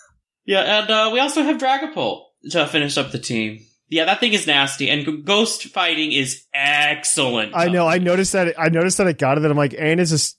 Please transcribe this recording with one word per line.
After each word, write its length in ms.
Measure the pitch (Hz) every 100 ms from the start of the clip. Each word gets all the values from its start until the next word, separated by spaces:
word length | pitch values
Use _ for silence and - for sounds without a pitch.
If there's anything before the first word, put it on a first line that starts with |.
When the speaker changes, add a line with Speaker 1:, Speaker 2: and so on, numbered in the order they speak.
| - _ _ _ -
Speaker 1:
Yeah, 340 | 196 - 214
and, 80 | 214
uh, 180 | 220 220
we 60 | 240
also 240 | 277 311
have 140 | 285 262
Dragapult 600 | 262 269 302 185 117 90 - _ -
to 160 | 170 147
finish 280 | 160 143 143
up 140 | 135
the 80 | 131
team. 480 | - 117 110 110 - _ -
Yeah, 160 | 160
that 160 | 160 208
thing 120 | 233
is 140 | 208 160
nasty, 420 | 143 139 - 135
and 160 | 147
g-, 180 | 147 151
ghost 420 | 147 208 220 -
fighting 480 | - 196 175 160 156
is 320 | 143 127 - _
excellent. 960 | 139 143 147 147 151 - - 131 120 107 175
Speaker 2:
I 100 | 175
know, 220 | 175 165
I 100 | 180
noticed 340 | 180 185 190
that, 220 | 196 170 160
I 120 | 165
noticed 300 | 165 180 -
that 100 | 190
it 100 | 147
got 200 | 131 147
it, 40 |
and 80 | 151
I'm 60 | 147
like, 180 | 143 -
and 220 | 156 170
it's 140 | 170
a 20 |
s-, 200 | 156 -